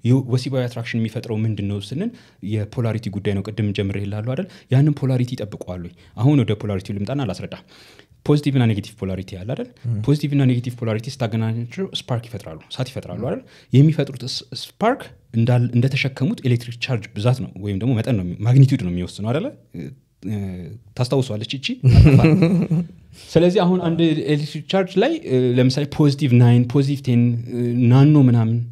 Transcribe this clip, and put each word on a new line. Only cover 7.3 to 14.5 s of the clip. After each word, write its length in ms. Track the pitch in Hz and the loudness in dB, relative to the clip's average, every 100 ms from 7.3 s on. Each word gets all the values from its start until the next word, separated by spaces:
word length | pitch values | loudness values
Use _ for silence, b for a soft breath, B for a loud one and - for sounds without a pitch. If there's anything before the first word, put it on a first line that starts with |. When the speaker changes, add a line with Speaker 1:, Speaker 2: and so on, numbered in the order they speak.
| - 98 - _ B B B B _ - | -6 -10 -14 _ B B B B _ 0
Speaker 1:
ፖዚቲቭ 280 | 147 143 | 2 2
እና 120 | 131 117 | 2 2
ኔጌቲቭ 280 | 104 - - | 0 -6 -10
ፖላሪቲ 340 | 95 92 92 | -8 -8 -10
አለ 160 | 90 101 | -12 -10
አይደል? 180 | 147 247 _ 120 | -8 -10 _ -8
Speaker 2:
ም። 160 | 104 | -4
Speaker 1:
ፖዚቲቭ 300 | 110 147 147 | 0 -2 0
እና 120 | 143 135 | 2 2
ኔጌቲቭ 280 | 123 123 120 | 2 -4 -8
ፖላሪቲ 300 | 113 107 117 | -6 -4 -6
ስታገናኛቸው 760 | - 117 113 110 113 120 185 190 - | -6 -4 -2 -2 -4 -8 -8 -8 -10
ስፓርክ 280 | - 120 120 | -6 -6 -6
ይፈጥራሉ፣ 340 | 101 - 80 | -14 -14 -18
እሳት 240 | - - 127 | -16 -10 -8
ይፈጥራሉ 320 | 107 - 87 | -8 -12 -8
Speaker 2:
ም። 60 | 120 | -6
Speaker 1:
አይደል? 160 | 220 - B B | -8 -12 B B
የሚፈጥሩት 500 | 127 156 156 139 131 127 | 4 6 4 -4 -6 -10
ስ-፣ 180 | - - | -12 -12